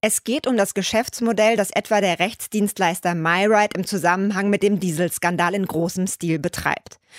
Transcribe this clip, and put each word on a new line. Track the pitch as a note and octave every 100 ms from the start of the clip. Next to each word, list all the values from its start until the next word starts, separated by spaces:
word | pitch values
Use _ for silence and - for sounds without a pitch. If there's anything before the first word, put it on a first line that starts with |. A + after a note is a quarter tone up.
| A3
Es | -
geht | - C4+ -
um | A#3+
das | -
Geschäftsmodell, | - F#3 G#3+ B3 - A#3 A3 A3 A#3
das | G3+
etwa | - - G#3
der | G3 E3+
Rechtsdienstleister | F3+ - - G#3+ G3+ - F3+ F3+ F3+
MyRide | F3 D#3+ F3 G3+ G#3+ G#3
im | - F#3
Zusammenhang | G3+ E3+ F3+ G3 F#3+ G3+
mit | G3+
dem | G3 G3+
Dieselskandal | F3+ D#3 F3 - F3 F3 F3
in | G3 F#3
großem | D#3+ E3+ F#3 F#3
Stil | - E3+ D#3+
betreibt. | E3+ - C#3+ - - - _